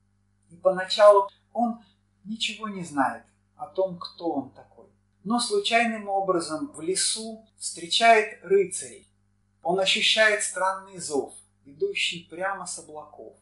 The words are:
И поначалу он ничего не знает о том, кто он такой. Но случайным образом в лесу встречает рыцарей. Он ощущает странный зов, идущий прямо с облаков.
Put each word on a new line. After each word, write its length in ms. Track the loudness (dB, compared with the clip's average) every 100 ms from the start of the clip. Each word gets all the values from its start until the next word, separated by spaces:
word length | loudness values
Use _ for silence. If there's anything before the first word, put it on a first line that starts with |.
| _ _ _ _ _
И 60 | 0
поначалу 760 | 0 0 -2 8 8 8 4 -6 _
он 280 | -2 -2 -4 -14 _ _ _ -12
ничего 420 | -6 -6 -6 -10
не 160 | -8
знает 400 | -4 0 0 -2 -16 _ _ -18
о 120 | -8
том, 320 | -2 -2 -4
кто 320 | -16 -8 -6
он 200 | -4 -8
такой. 360 | -16 -20 -20 -20 _ _ _
Но 160 | -4 -2
случайным 680 | 0 -2 2 2 2 -2 -4
образом 640 | -2 0 0 -2 -6 -8
в 100 | -6
лесу 640 | -4 -2 -2 -4 -8 -14 -20 _
встречает 840 | -12 -10 -4 4 6 6 4 -8
рыцарей. 640 | 2 2 2 -4 -12 -16 _ _ _ _ _ _
Он 180 | -2 0
ощущает 640 | 0 2 2 4 4 4
странный 540 | -2 -2 -2 -2 -12 -14
зов, 360 | -6 -4 -4 -12 _ _ -20
идущий 640 | -6 -4 -2 -4 -6 -12
прямо 360 | -6 -6 -6 -8
с 140 | -12
облаков. 560 | -14 -18 -18 -20 -20 -20